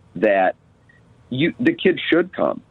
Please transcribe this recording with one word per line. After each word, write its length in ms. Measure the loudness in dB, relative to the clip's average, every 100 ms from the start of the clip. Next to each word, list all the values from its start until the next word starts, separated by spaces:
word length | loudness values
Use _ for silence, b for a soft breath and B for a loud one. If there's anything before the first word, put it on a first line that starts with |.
| _ -2
that 380 | 0 2 0 -2 _ _ b b _ _ -10
you, 240 | -2 -2 0
the 120 | -2
kids 240 | 2 0 0 0
should 220 | 0 0
come. 300 | -2 -4 -4 _